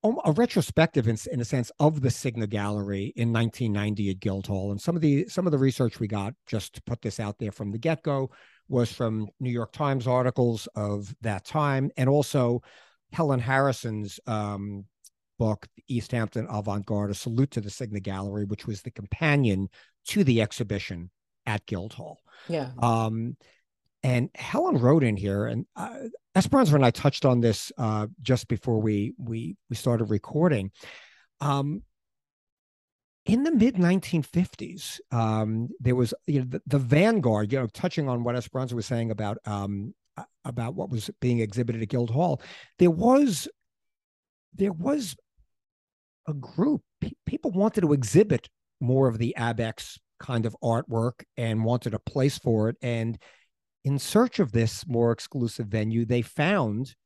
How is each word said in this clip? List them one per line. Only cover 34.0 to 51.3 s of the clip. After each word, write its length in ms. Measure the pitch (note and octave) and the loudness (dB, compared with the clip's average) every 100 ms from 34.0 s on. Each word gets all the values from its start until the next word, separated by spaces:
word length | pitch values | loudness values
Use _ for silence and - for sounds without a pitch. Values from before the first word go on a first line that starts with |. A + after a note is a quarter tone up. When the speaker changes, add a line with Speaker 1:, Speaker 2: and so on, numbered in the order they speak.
| - E3+ | 2 -2
Speaker 1:
fifties, 800 | C#3 F3 F3+ - G3+ F3+ - - - | 0 0 -2 -4 -12 -12 -12 -14 -4
um, 560 | A#2+ A2 A2 A2 A2 A#2+ - | 0 2 2 0 -2 -4 -2
there 140 | B2+ B2 | 0 2
was, 180 | A#2+ - - | 2 0 -2
you 120 | C#3+ | 0
know, 60 | B2+ | 0
the, 140 | C#3 - | -6 0
the 140 | C#3+ | 0
Vanguard, 720 | B2+ C#3+ G#3 A3+ C3 G#2+ G#2 | 4 4 6 4 2 2 2
you 80 | C3+ | 0
know, 80 | A#2+ | -2
touching 400 | - F#3 - C#3 | -4 -4 -2 -2
on 160 | B2 | -2
what 120 | A#2+ B2 | -2 -2
Esperanza 400 | - C3 C3 A#2+ | -4 -6 -4 -4
was 100 | G#2+ | -4
saying 260 | A#2+ A#2 | -2 -2
about, 260 | G#2+ G#2 G#2+ - | -2 -4 -4 -6
um, 480 | G#2 G2+ G2+ A2 - _ - | -4 -4 -6 -8 -12 _ -18
a-, 100 | - _ - | -18 _ -10
about 300 | A#2+ A#2 - | -6 -6 -6
what 140 | F#3 | -4
was 200 | B2 - - | -6 -6 -2
being 200 | B2 A#2+ | 0 2
exhibited 420 | A2 G#2+ A#2 A#2 | 0 -2 -2 -2
at 80 | A2 | -2
Guildhall, 520 | B2+ A#2+ A#2+ F3 C3+ - - - _ | -2 0 0 0 -2 -8 -20 -20 _
there 140 | F3+ | 4
was, 580 | E3 A3+ C4 C#4+ E3 - - _ _ _ _ _ _ _ _ _ - | 6 6 6 6 2 -6 -16 _ _ _ _ _ _ _ _ _ -2
there 160 | G3 | -2
was 440 | E3 F3+ D4 G3+ C3+ _ _ _ _ _ _ _ _ _ _ - | 0 -2 -2 -4 -12 _ _ _ _ _ _ _ _ _ _ -8
a 80 | |
group, 500 | D3 - - B3 - _ _ | -8 -6 0 0 0 _ _
pe-, 100 | - - - | -10 -8 -8
people 260 | - D4+ | -4 -2
wanted 300 | F#3 G#3+ - | 2 2 2
to 100 | E3+ | 4
exhibit 560 | D3 A#2 D#3 G#3+ B2+ - _ _ _ | 2 4 4 6 2 -2 _ _ _
more 300 | B2 C3 C3 | 0 4 4
of 80 | A2 | 2
the 180 | A#2 - | -2 -2
Abex 600 | A#2 A#2 A2+ - - - _ _ | -2 -2 -4 -6 -14 -18 _ _
kind 240 | - B2 A2 | -4 -2 -2
of 100 | - | -2
artwork 600 | A#2 A#2 - A2+ A#2 - - | 0 0 0 -2 -2 -4 -16